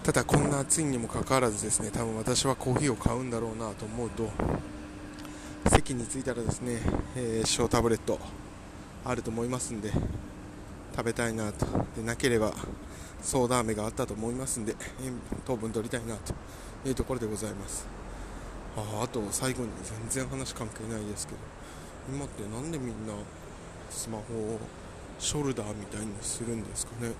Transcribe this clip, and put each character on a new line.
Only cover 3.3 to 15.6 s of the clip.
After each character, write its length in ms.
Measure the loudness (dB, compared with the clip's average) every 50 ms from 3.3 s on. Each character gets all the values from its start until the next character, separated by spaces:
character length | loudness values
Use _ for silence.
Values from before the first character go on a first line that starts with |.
| 0 0
ろ 140 | 0 0 -2
う 20 |
な 140 | -2 -4 -4 -4
と 100 | -4 -6
思 200 | -4 -2 -2 -2
う 40 | -2
と、 200 | 0 0 0 0 2 2 2 2 2 0 -2 -6 -8 -8 -10 -10 -10 -10 -10 -10 -10 -10 -10 -10 -10 -10 -10 -10 -10 2 4 8
席 240 | 8 8 6 6 0
に 140 | 0 0
着 140 | -2 -2 -2
い 20 | 0
た 100 | 0 0
ら 80 | 0
で 80 | 0 0
す 120 | 0 0
ね、 180 | 0 0 0 2 2 2 2 2 0 0 -2
え 280 | -2 0 0 2 2 4
ー、 20 |
小 220 | 4 4 4 4 6
タ 140 | 6 6 8
ブ 60 | 6
レ 60 | 4
ッ 20 | 4
ト 200 | 4 0 0 0 -2 -8 -10 -10 -12 -12 -12 -14 -14 -12 -12 -12 -12 -12 -12 -8 -2
あ 80 | 0 0
る 80 | 0
と 80 | 0 -2
思 160 | 0 0 0
い 20 |
ま 120 | 0 0 0
す 140 | 0 -2 -2
ん 60 | -2
で、 120 | -2 2 2 4 2 2 -2 -2 -6 -8 -10 -12 -12 -12 -12 -12 -12 -12 -12 -12 -12 -6 -2
食 100 | 0 2
べ 80 | 2 4
た 160 | 4 2 2
い 60 | 2
な 160 | 2 0 0
と。 160 | 2 0 0 2 4 2 2 2 -2
で、 60 | -4 -2
な 120 | -2 0
け 140 | 4 6 6
れ 100 | 8 8
ば 120 | 6 6 2 0 -6 -6 -6 -8 -10 -12 -12 -12 -12 -12 -10 -6
ソ 240 | -4 2 4 6 6
ー 20 |
ダ 120 | 8 6 6
飴 160 | 6 4 2
が 100 | 2 0
あ 40 | -2
っ 40 | 0
た 140 | 0 -2
と 80 | -2 -2
思 160 | -2 -2 -2
い 20 | -2
ま 140 | -2 -2
す 120 | -2 -2 0
ん 60 | 0
で、 100 | -2 -2 -2 -6 -10 -8 -6 -6
え 40 | -6
ー、 320 | -6 -6 -4 -6 -6 -6 -2
糖 100 | -2 -2
分 160 | 0